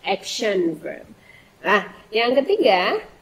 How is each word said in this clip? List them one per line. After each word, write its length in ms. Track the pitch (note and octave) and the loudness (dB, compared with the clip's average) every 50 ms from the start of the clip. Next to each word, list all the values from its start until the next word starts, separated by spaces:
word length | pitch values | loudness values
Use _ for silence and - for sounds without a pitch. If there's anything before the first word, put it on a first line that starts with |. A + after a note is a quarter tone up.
| - | -4
Action 720 | F3 G3 F#3+ - - - - B3 G#3+ G3+ F#3+ F3 E3 D#3 D3+ D3+ | -4 -6 -6 -6 -10 -8 -4 -2 -2 0 0 0 -2 -2 -6 -10
verb. 240 | D3 D3+ - - - - _ _ - - - _ _ _ _ D3+ | -14 -14 -14 -18 -20 -20 _ _ -20 -20 -20 _ _ _ _ -2
Nah, 240 | E3+ G3+ G#3 F#3 - - - - - | 0 0 0 0 -4 -16 -20 -20 -4
yang 240 | - A3 A#3 A#3+ B3+ C#4 C4+ | -2 0 0 2 2 2 2
ketiga 560 | E4+ G4+ A4 E4 A#3 F#3+ F3+ F3+ G#3+ E4+ A4 - - - - | 2 0 4 4 4 4 4 2 0 -2 -4 -6 -10 -20 -20